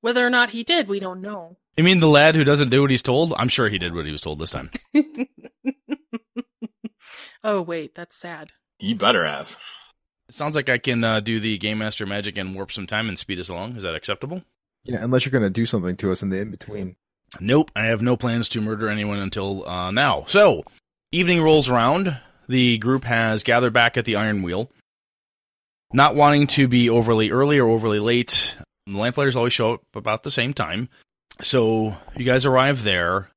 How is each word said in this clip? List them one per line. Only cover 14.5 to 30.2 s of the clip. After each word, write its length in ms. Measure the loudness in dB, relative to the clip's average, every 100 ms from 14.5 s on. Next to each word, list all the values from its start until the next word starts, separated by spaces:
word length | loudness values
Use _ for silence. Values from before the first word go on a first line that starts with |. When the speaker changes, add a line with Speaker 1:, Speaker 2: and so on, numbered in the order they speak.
| _ _ _
Speaker 4:
Yeah, 140 | -10 -8
unless 220 | 0 0
you're 80 | 2
gonna 160 | 0 0
do 140 | 0 -2
something 280 | -2 -4 -4
to 160 | -4
us 100 | -4
in 60 | -4
the 100 | -6
in-between. 580 | -8 -12 -14 -12 -12 -14 _ _ _ -10
Speaker 2:
Nope, 300 | 0 2 2
I 120 | -2 -2
have 160 | 0
no 140 | 0 -2
plans 320 | -2 -4 -4
to 100 | -4
murder 280 | -6 -4 -4
anyone 300 | -4 -4 -4
until, 480 | -6 -6 -6 -6 -8
uh, 240 | -6 -4
now. 340 | 0 0 0 0
So, 360 | 4 6 4 -6 _ _ _ _
evening 280 | -2 2 4
rolls 260 | 6 4 4
around. 440 | 2 2 2 -2 -4 -12 _ -2
The 280 | 2 4 2
group 260 | 2 0
has 380 | 0 0 0 0
gathered 300 | 2 2 4
back 240 | 4 2 2
at 80 |
the 120 | -2 -2
Iron 260 | 0 -2
Wheel. 280 | -2 -4 -6 _ _ _ _ _ _ _ _ _ _ _ _
Not 220 | 4 4
wanting 320 | 6 6 6 4
to 200 | 4 4
be 220 | 4 4
overly 400 | 4 4 2 2
early 280 | 2 2 4
or 100 | 4
overly 320 | 2 0 0
late, 540 | 2 0 2 0 0 -6 -20 _ -12
the 60 |
Lamplighters 440 | -4 -4 0 0 0
always 160 | -2
show 220 | 0 -2
up 80 | -2 _
about 280 | -10 -6 -4